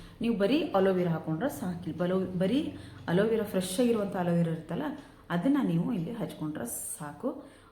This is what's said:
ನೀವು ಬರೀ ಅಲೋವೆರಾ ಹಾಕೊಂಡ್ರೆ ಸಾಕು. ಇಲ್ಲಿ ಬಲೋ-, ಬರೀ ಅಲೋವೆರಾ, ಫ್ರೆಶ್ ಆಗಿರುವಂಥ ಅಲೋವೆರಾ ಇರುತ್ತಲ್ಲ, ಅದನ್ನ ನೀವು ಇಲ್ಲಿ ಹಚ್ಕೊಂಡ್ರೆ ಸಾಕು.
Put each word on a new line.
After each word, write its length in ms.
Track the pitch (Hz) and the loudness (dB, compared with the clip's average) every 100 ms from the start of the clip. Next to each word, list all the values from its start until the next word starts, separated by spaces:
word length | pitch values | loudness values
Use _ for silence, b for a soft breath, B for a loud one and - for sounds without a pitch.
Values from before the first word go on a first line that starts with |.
| B - | B -4
ನೀವು 160 | 233 196 | 0 2
ಬರೀ 220 | 196 302 | 4 2
ಅಲೋವೆರಾ 480 | 339 196 190 180 175 | 2 4 4 4 2
ಹಾಕೊಂಡ್ರೆ 380 | 160 - 160 277 | 0 -2 -2 -2
ಸಾಕು. 340 | - 180 170 | -2 -6 -6
ಇಲ್ಲಿ 160 | 160 - | -6 -2
ಬಲೋ-, 400 | 180 190 180 175 | 0 0 0 0
ಬರೀ 380 | 196 269 320 B B B - | 2 2 -2 B B B 0
ಅಲೋವೆರಾ, 360 | 180 220 220 | 4 4 2
ಫ್ರೆಶ್ 360 | 208 185 185 - | 0 -2 0 2
ಆಗಿರುವಂಥ 360 | 240 220 202 190 | 2 2 0 0
ಅಲೋವೆರಾ 360 | 175 170 165 | 2 2 2
ಇರುತ್ತಲ್ಲ, 300 | 165 - 170 294 B B B - | -2 -4 -4 -4 B B B -4
ಅದನ್ನ 260 | 175 269 285 | 0 2 2
ನೀವು 300 | 196 165 247 | 2 2 0
ಇಲ್ಲಿ 200 | 202 160 | -2 -4
ಹಚ್ಕೊಂಡ್ರೆ 540 | 233 - - 151 - 240 - - - | -4 -6 -6 -6 -6 -6 -8 -8 -10
ಸಾಕು. 460 | 147 147 262 - B B B | -10 -6 -6 -6 B B B